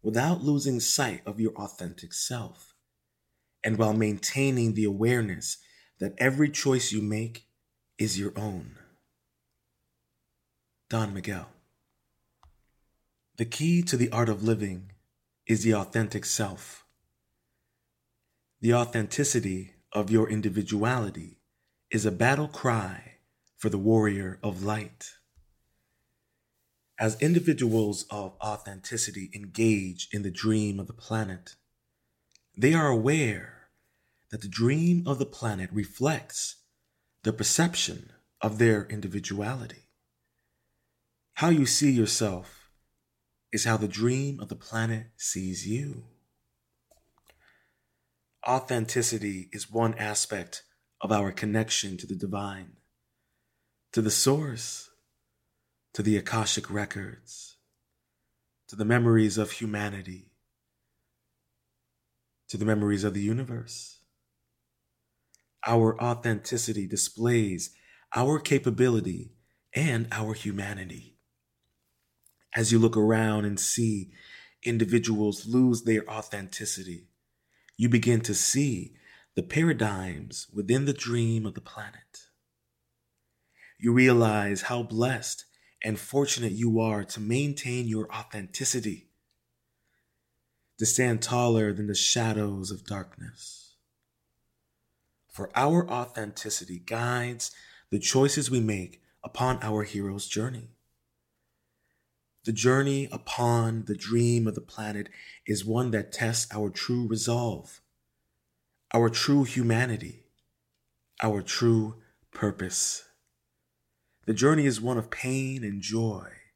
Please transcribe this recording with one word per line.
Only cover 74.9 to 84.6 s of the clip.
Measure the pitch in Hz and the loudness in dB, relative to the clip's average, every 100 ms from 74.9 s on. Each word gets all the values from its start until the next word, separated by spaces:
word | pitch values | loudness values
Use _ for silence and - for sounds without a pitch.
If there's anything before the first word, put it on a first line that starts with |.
| 117 117 107 107 101 110 | 2 2 0 0 -2 0
lose | 123 127 117 | 4 4 4
their | 117 110 - | 2 0 0
authenticity, | 110 - 101 92 - 104 - 92 87 - _ _ _ _ _ _ - | -10 -8 -10 -10 -10 -8 -8 -10 -14 -16 _ _ _ _ _ _ 0
you | 117 | 4
begin | 117 120 113 | 4 4 2
to | 110 98 | 2 -2
see | - 135 143 101 - - - - _ - | 0 2 0 -2 -8 -16 -20 -20 _ -6
the | |
paradigms | - 151 165 120 110 98 92 76 - - - | -2 2 2 2 0 -2 -6 -8 -10 -14 -10
within | 101 98 127 143 | -8 0 2 2
the | |
dream | 135 120 120 117 113 107 | -2 -2 0 2 0 -2
of | - | -8
the | |
planet. | - - 104 - _ - - _ _ _ _ _ _ _ _ _ _ _ _ _ - _ | -14 -14 -14 -16 _ -20 -20 _ _ _ _ _ _ _ _ _ _ _ _ _ -20 _
You | 117 | 4
realize | 120 127 120 113 107 101 98 | 8 8 8 6 4 2 -2